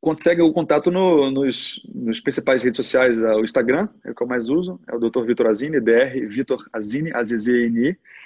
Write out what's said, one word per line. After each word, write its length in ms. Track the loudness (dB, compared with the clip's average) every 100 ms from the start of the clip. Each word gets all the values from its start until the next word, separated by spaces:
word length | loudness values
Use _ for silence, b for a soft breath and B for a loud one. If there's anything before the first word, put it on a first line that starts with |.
Consegue 400 | -2 0 2 4
o 120 | 4
contato 360 | 2 0 2 2
no, 400 | 2 4 4 4
nos, 520 | 0 -2 -2 -8 -14 -14
nos 280 | -8 -6 -4
principais 420 | -4 -4 0 2
redes 140 | 2 -2
sociais, 460 | -2 2 2 2
ah, 120 | 2 2
o 80 |
Instagram, 460 | 0 -2 0 0 -2 _ -14
é 60 |
o 40 | -8
que 80 |
eu 40 | -4
mais 200 | -4 -2
uso, 320 | -2 -2 -10 -10
é 80 | -4
o 40 |
doutor 260 | -2 -2 -2
Vitor 220 | 0 2
Azini, 320 | 0 0 0
D 100 | 4
R 340 | 4 4 -2 -6
Vitor 380 | -6 -4 -4 -6
Azini, 400 | -10 -8 -6 -4
A 100 | -4
Z 140 | -4 -2
Z 140 | 0
I 140 | 2 2
N 240 | 0 -2
I. 80 | -2 B B